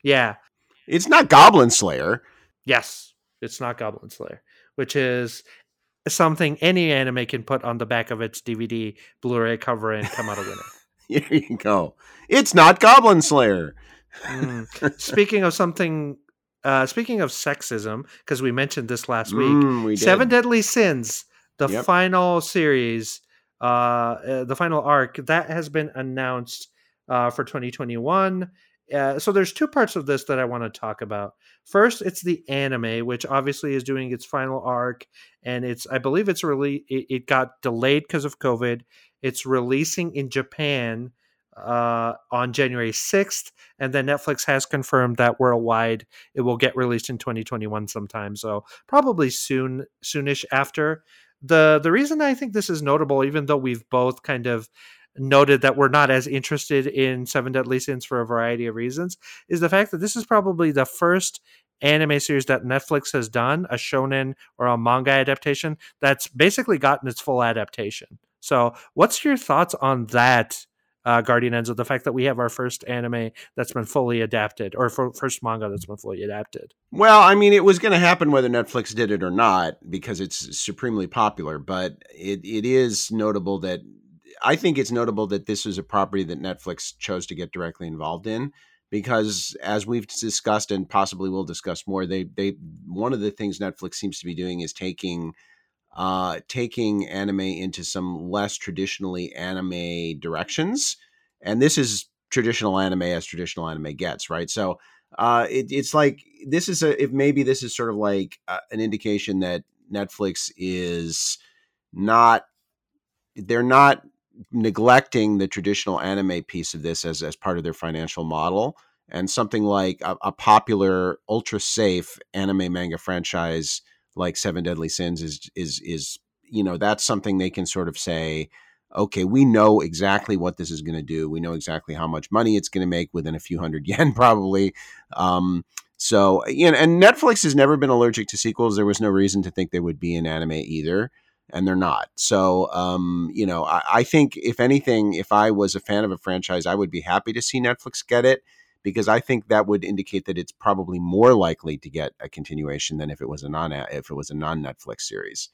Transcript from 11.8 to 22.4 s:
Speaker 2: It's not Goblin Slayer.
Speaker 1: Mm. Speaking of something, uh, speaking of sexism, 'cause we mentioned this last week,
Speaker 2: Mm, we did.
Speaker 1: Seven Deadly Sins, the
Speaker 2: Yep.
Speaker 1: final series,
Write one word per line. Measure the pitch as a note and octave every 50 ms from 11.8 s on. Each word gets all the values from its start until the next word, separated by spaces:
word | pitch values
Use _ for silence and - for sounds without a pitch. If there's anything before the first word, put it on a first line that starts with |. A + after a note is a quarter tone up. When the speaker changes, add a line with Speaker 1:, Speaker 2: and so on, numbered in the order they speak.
| E2 - _ _ _ - - - - -
Speaker 2:
It's | - C4+ A#3+ - -
not | F3 D#3+ E3 - -
Goblin | - A3 B3 C4+ A#3 A3 G3 E3 D3
Slayer. | - D3+ C#3 B2 G#2+ G2 F2+ E2 D2 - - - _ - _ _ _ - - -
Speaker 1:
Mm. | - C3 C3 B2+ B2+ B2 A#2 A2+ - - - - C#3+ D3 -
Speaking | - - - - G#3 G#3 G#3+ G3+ F#3+
of | E3+ E3
something, | - F#3+ E3+ E3 - F3+ E3 D#3+ D#3 D3 C#3+ C3+ _ _ _ _ _ _ _ _ _ -
uh, | C#3 C3+ C3+ C3
speaking | C3 - A3+ A#3 A#3+ A#3+ G#3
of | E3+ C3
sexism, | - - - D3+ C#3+ - - - B2 G#2+ G#2 A2 G#2+ A#2 C#3+ _ - - _
'cause | - D3 B2+ C3
we | C3
mentioned | A#2+ C3 C#3 C#3 - D3 A#2+
this | A2+ B2 A#2 - -
last | A#2+ A#2 A2+ G#2+ G2
week, | A2+ C3+
Speaker 2:
Mm, | C#3 C#3+ C#3+ C#3+ C3+ B2+ A#2+ A2+
we | A2 G#2+
did. | G2 -
Speaker 1:
Seven | F#3+ F#3 G#3 C4 A#3+
Deadly | B3 B3 A#3+ A#3+ A#3 A3+
Sins, | G3+ - - A#3+ A3 F#3 D3 B2+ A2+ A2 - - - _ _ _ _ _ _
the | - D3 -
Speaker 2:
Yep. | G2 A#2 C3
Speaker 1:
final | - F3+ F3+ F#3 F#3 F#3 F#3 F3+ F3+ F3
series, | E3+